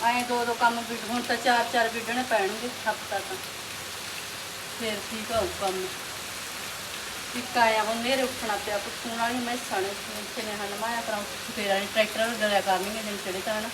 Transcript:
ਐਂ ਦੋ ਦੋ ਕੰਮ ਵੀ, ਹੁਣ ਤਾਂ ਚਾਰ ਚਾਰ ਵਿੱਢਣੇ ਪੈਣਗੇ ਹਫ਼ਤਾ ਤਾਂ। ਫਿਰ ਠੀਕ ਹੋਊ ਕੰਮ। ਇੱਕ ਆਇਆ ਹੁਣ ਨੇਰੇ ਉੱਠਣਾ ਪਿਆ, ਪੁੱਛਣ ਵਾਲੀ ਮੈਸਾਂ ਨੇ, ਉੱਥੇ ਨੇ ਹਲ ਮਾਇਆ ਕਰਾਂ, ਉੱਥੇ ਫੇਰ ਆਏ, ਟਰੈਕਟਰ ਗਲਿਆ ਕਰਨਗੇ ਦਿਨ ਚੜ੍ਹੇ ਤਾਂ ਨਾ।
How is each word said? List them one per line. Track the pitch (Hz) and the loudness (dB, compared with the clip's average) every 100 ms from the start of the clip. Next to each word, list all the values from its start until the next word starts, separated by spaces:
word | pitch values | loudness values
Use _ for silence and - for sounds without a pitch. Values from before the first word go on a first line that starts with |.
ਐਂ | 226 247 | 4 2
ਦੋ | 247 240 | 2 2
ਦੋ | 240 | 2
ਕੰਮ | 233 240 233 226 | 6 4 4 -2
ਵੀ, | 233 214 | -4 0
ਹੁਣ | 240 | 0
ਤਾਂ | 240 240 | 2 2
ਚਾਰ | 262 240 233 | 6 6 6
ਚਾਰ | 247 220 | 4 4
ਵਿੱਢਣੇ | 226 220 240 | 2 -2 -2
ਪੈਣਗੇ | 254 220 190 220 240 233 220 | 2 4 4 0 -4 -2 -2
ਹਫ਼ਤਾ | 208 - 202 | -2 -2 -4
ਤਾਂ। | 180 190 - - - - - - - - - - - - - - | -2 -6 -6 -8 -8 -8 -8 -8 -8 -8 -8 -8 -8 -8 -8 -4
ਫਿਰ | 226 208 185 | -2 -2 -4
ਠੀਕ | 226 214 | -6 0
ਹੋਊ | 226 190 - | 2 2 0
ਕੰਮ। | 196 185 185 - - - - - - - - - - - - - - 247 | 0 0 -4 -6 -8 -8 -8 -8 -8 -8 -8 -8 -8 -8 -8 -8 -6 -4
ਇੱਕ | 240 247 | 0 4
ਆਇਆ | 226 220 | 6 6
ਹੁਣ | 214 226 | 2 0
ਨੇਰੇ | 240 262 | 2 2
ਉੱਠਣਾ | 254 - 226 202 | 2 0 -2 -2
ਪਿਆ, | 214 202 | 0 -2
ਪੁੱਛਣ | 220 - 240 226 | -2 -6 -6 0
ਵਾਲੀ | 233 | 2
ਮੈਸਾਂ | 247 240 247 - 202 | 2 0 -2 -2 0
ਨੇ, | 190 | 0
ਉੱਥੇ | 202 - 214 202 - | -2 -6 -6 -6 -4
ਨੇ | 214 | -4
ਹਲ | 208 202 202 | -4 -4 -2
ਮਾਇਆ | 220 233 | 0 0
ਕਰਾਂ, | 226 214 | 0 -2
ਉੱਥੇ | 202 - - 233 | -4 -6 -6 -2
ਫੇਰ | 202 | 2
ਆਏ, | 196 202 | 2 2
ਟਰੈਕਟਰ | 220 214 - 226 | 2 2 4 0
ਗਲਿਆ | 226 208 202 | 2 4 4
ਕਰਨਗੇ | 190 185 196 | 4 2 2
ਦਿਨ | 220 214 202 | -2 -4 -4
ਚੜ੍ਹੇ | 185 185 | -4 -4
ਤਾਂ | 190 214 | -2 -2
ਨਾ। | 226 | -2